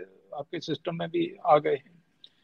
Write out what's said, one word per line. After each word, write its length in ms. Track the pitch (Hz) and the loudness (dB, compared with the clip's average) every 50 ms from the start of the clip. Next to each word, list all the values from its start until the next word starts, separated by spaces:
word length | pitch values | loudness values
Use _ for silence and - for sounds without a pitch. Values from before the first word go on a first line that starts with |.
| 185 185 - - _ - 160 | -14 -18 -20 -20 _ -16 -12
आपके 260 | 147 143 - 180 160 | -12 -12 -10 -10 -10
system 360 | - 165 147 - - 175 170 | -6 -6 -8 -6 -6 -8 -6
में 120 | 170 170 170 | -6 -6 -4
भी 260 | 165 170 170 - - - - | -2 -2 -2 -4 -6 -2 4
आ 120 | 175 151 151 | 6 6 6
गए 180 | 151 156 147 | 6 2 -2
हैं। 260 | 139 - - - - _ _ _ _ - - _ _ | -2 -4 -14 -20 -20 _ _ _ _ -20 -20 _ _